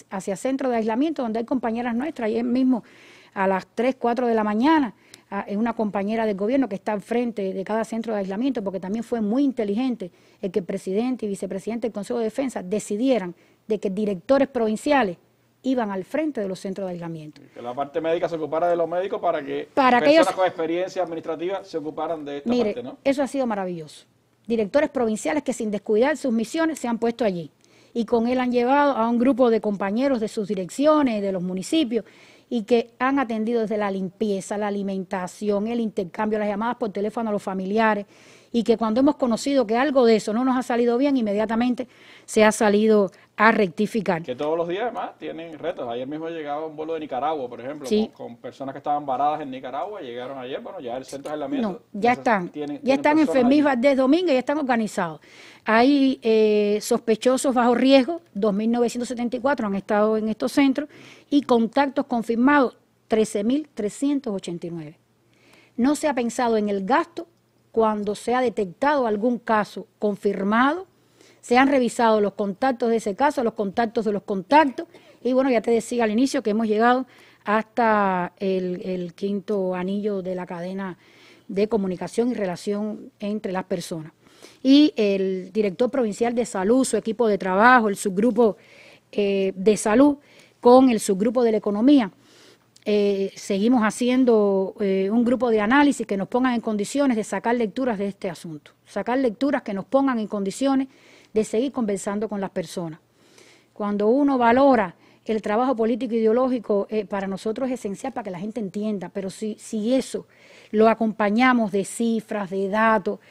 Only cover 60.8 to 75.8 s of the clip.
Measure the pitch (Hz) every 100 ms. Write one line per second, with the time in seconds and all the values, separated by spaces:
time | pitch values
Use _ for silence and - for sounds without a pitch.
60.8 | 302 - - - - 285 - 240 226 277
61.8 | 285 277 269 240 220 233 262 294 247 -
62.8 | _ _ - 220 214 208 208 277 302 -
63.8 | 208 - 285 285 247 196 - 170 175 170
64.8 | 151 165 _ _ _ _ _ _ _ -
65.8 | 247 294 302 262 233 - 240 220 208 202
66.8 | 190 285 320 - 339 _ _ _ _ 233
67.8 | 220 208 208 202 - 247 247 220 196 -
68.8 | 277 294 240 214 240 240 - 220 202 -
69.8 | - - 214 202 208 196 196 226 269 339
70.8 | 381 _ _ _ - _ - 240 269 277
71.8 | 240 - 233 214 202 - 202 180 262 240
72.8 | 233 226 214 190 285 294 226 220 202 180
73.8 | 233 233 220 202 - 196 175 294 294 240
74.8 | 330 - - - 240 254 269 226 233 233